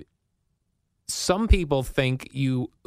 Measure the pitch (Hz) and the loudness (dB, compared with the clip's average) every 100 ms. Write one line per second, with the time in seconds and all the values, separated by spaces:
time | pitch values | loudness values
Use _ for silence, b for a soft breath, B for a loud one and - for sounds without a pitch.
0 | - _ _ _ _ _ _ _ _ _ | -20 _ _ _ _ _ _ _ _ _
1 | - - - 185 226 196 151 135 123 - | -12 -6 -2 2 4 4 4 0 0 0
2 | 131 131 - 135 131 127 - _ | 0 -2 -6 -4 -2 -2 -6 _